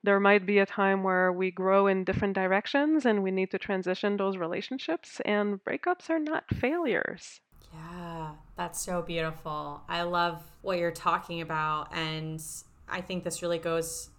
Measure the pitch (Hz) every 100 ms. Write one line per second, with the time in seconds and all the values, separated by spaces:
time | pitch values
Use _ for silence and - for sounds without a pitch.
0 | 208 196 202 202 185 202 196 - 196 196
1 | 190 185 185 180 185 180 185 196 196 190
2 | 185 190 202 190 185 190 - 277 302 311
3 | 254 208 190 190 190 190 - 190 185 185
4 | 208 202 196 190 165 180 - 262 - 339
5 | - - - 208 208 202 - - - 359
6 | - 320 302 320 - - 247 339 311 185
7 | - - - - _ - - 160 165 180
8 | 170 165 156 151 - - 175 - - 180
9 | 170 165 160 160 160 151 147 147 - 170
10 | 175 175 170 208 - - - 180 170 165
11 | 180 165 - 170 165 156 156 151 - -
12 | 160 160 156 156 - - - - - 180
13 | 180 180 175 165 175 170 165 165 160 -
14 | -